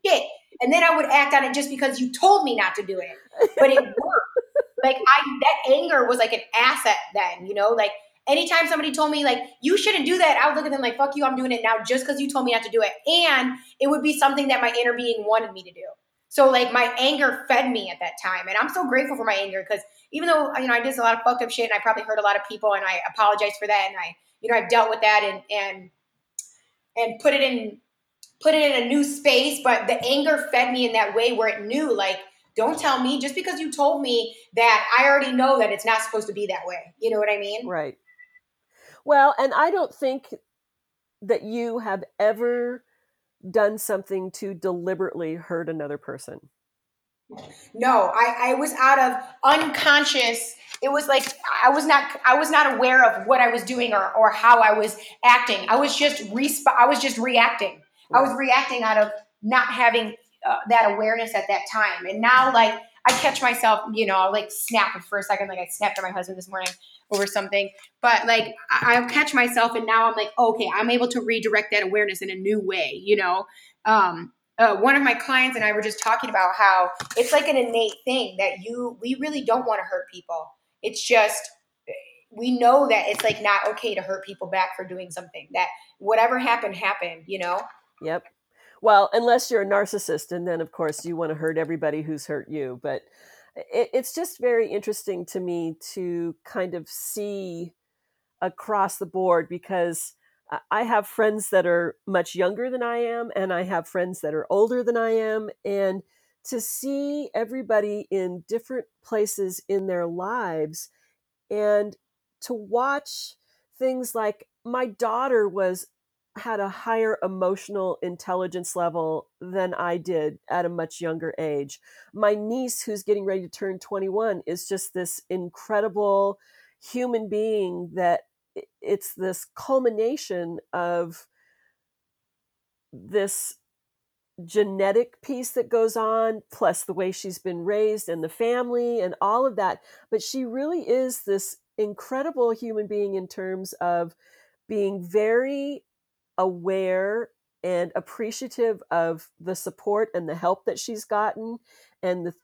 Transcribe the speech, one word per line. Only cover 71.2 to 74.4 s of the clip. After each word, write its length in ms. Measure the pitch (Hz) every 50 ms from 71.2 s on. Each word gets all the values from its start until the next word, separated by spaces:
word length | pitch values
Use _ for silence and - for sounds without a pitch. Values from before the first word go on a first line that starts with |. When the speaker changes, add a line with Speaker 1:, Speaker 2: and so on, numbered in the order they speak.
Speaker 1:
redirect 500 | - 220 226 220 214 220 220 208 214 214
that 120 | 208 208 196
awareness 380 | 190 196 208 208 202 190 185
in 80 | 196 190
a 60 | 190
new 240 | 190 190 202 214 208
way," 320 | 196 185 185 185 156 131 - -
you 140 | 185 202 208
know? 300 | 202 190 180 180 190 208 - _ - - _ _ _ _
Um, 480 | 214 220 214 190 180 170 165 170 - _ _